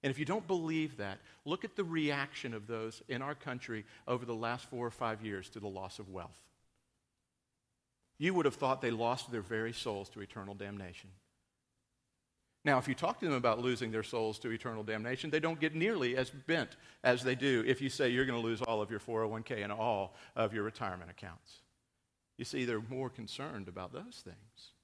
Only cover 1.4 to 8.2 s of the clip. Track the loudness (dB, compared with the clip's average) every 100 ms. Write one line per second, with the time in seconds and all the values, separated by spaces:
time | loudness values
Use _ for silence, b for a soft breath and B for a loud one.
1.4 | -6 -4 -4 -2 0 2 2 2 -2 -4
2.4 | -6 -6 -4 -4 -4 -8 -6 -4 -4 -6
3.4 | -6 -6 -6 -6 -8 B B -2 0 -2
4.4 | -2 -2 -6 -4 -6 -2 -2 -2 -4 -6
5.4 | -8 -10 -8 -6 -8 -10 -10 -10 -10 -14
6.4 | -20 _ _ _ _ _ _ _ _ _
7.4 | _ _ _ _ _ _ _ _